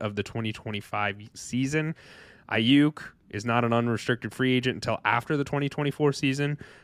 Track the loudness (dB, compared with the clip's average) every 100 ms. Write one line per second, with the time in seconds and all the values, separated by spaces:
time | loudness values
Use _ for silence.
0 | -4 -4 -6 -6 -6 -6 -8 -8 -6 -4
1 | -4 -4 -12 -16 -6 -2 0 0 -2 -4
2 | -14 -20 -20 -20 -4 0 6 6 6 2
3 | -10 -18 -10 -6 0 2 4 2 2 0
4 | 0 -2 -4 -2 2 2 0 -2 -4 -2
5 | 0 0 0 -2 0 -2 -2 -2 -4 2
6 | 0 2 0 0 -2 -4 -10 -20